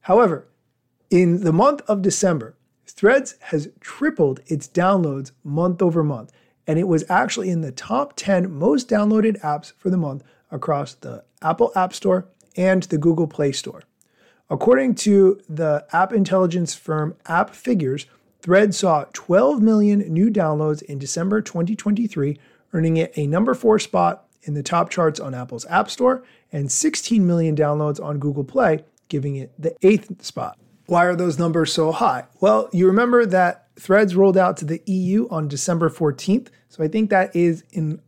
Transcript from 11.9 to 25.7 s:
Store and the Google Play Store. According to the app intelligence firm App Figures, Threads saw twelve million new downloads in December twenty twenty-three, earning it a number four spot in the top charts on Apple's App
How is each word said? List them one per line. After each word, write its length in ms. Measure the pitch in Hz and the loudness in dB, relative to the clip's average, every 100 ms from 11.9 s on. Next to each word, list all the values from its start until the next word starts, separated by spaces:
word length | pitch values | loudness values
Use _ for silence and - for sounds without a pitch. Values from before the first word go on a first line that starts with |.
Store 360 | - 196 185 185 _ _ - | -2 0 0 -2 _ _ -2
and 280 | 185 190 | 2 2
the 140 | 175 156 | 0 0
Google 300 | 165 160 156 | 0 0 -2
Play 240 | - 143 | -2 -2
Store. 320 | 127 - - _ _ _ _ _ _ _ | -2 -12 -18 _ _ _ _ _ _ _
According 460 | 143 208 262 262 - | -2 2 2 2 0
to 460 | 214 202 190 196 - | 2 6 4 2 -8
the 360 | 156 160 147 - | -4 -2 -2 -2
app 220 | - 190 | 0 0
intelligence 600 | 226 196 190 180 180 165 | 0 0 2 0 0 -4
firm 440 | - - 156 151 - - | -8 -6 -4 -4 -8 -4
App 280 | 165 - | -2 -2
Figures, 520 | - - 214 135 127 - _ _ _ | -6 -2 -2 -2 -6 -10 _ _ _
Threads 360 | 170 185 208 - | 2 4 4 0
saw 280 | 185 151 - | 0 0 -2
twelve 500 | - - 180 262 285 | -16 0 2 4 4
million 380 | 214 220 208 202 | 4 4 4 2
new 300 | 196 160 220 | 0 0 2
downloads 520 | 208 160 151 156 151 | 2 0 0 -2 -4
in 160 | - 143 | -8 -12
December 420 | 139 - 190 214 | -8 -4 -2 -2
twenty 340 | 214 175 175 214 | -4 -4 -4 -4
twenty-three, 640 | 208 208 226 - 143 147 _ _ _ | -2 -2 -2 -2 -4 -6 _ _ _
earning 240 | 170 165 160 | -2 0 0
it 160 | 165 - | -2 -4
a 100 | 143 | -2
number 260 | 165 233 | 0 0
four 240 | 254 110 107 | 0 2 2
spot 460 | - 90 87 - _ _ | 0 0 0 -2 _ _
in 100 | - | -8
the 100 | 147 | -8
top 260 | 139 170 165 | -2 -2 -2
charts 300 | - 160 151 | 0 -2 -2
on 140 | 143 | -10
Apple's 320 | 127 123 120 | -12 -12 -14
App 240 | - | -2